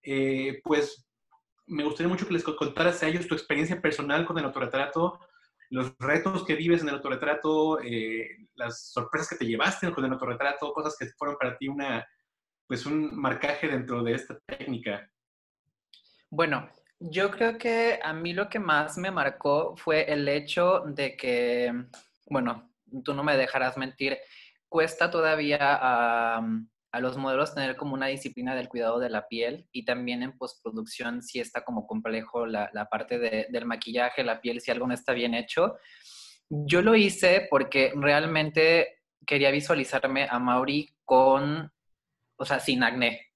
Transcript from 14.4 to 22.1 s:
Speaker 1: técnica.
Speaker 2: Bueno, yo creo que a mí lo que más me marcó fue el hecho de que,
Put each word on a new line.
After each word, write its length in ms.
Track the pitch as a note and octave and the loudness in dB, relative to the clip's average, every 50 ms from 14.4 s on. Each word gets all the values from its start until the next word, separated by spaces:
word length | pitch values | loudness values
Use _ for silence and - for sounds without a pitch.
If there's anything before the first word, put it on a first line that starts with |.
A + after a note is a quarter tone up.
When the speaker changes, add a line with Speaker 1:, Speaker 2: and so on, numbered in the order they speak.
| _ | _
Speaker 1:
técnica. 640 | - - - C3 C#3 B2+ A2+ - A2 G2+ G2+ G2+ _ _ _ _ _ _ _ _ _ _ _ _ _ _ _ _ _ - _ _ _ _ _ _ _ | -12 -12 -10 -6 -6 -6 -6 -4 -6 -6 -6 -8 _ _ _ _ _ _ _ _ _ _ _ _ _ _ _ _ _ -20 _ _ _ _ _ _ _
Speaker 2:
Bueno, 400 | - D3+ E3 D#3 C#3+ B2 D3+ - - _ _ _ _ _ | 0 0 0 2 0 -4 -4 -10 -20 _ _ _ _ _
yo 300 | F3 E3 D3+ F#3 G3 G3+ | -14 -6 -2 0 0 0
creo 260 | G3 - A#3 A3+ A3+ | 0 0 0 0 0
que 420 | A3+ - A#3+ A3+ A3+ A#3 G#3 - - | -2 -2 0 0 2 2 2 0 0
a 100 | - D#3 | -2 -6
mí 220 | D#3+ D#3+ E3 E3+ F3 | -6 -4 -6 -4 -2
lo 160 | F3+ G3+ G3+ | -2 -4 -2
que 80 | - A3 | -4 -4
más 400 | G3+ E3+ D3+ D3 D3+ D3+ - F3 | 0 2 2 2 2 0 -4 -6
me 120 | F3+ F#3+ | -6 -4
marcó 640 | F#3+ E3 C#3+ C#3 C3+ - - D3 C#3+ D3 E3 E3+ - - | -2 0 0 0 -2 0 2 2 4 4 2 0 -6 -6
fue 340 | - E3 D#3 D#3 D#3 - | 0 2 2 4 4 2
el 160 | D3+ D3 C#3+ C#3+ | 0 0 0 0
hecho 540 | C#3+ D3 D3 D3 - F3 F3 F3+ F#3+ - - | 0 0 -2 -2 0 2 4 4 4 4 2
de 300 | D3+ C#3 C#3 C#3+ C3 C3 | -2 -4 -4 -4 -4 -4
que, 560 | - - B2+ B2 A#2+ A#2+ A#2+ A#2+ B2 B2 A#2+ A#2+ A#2+ B2 B2+ - - - _ | -4 -2 0 0 2 2 2 2 2 0 0 -2 -4 -8 -10 -16 -20 -20 _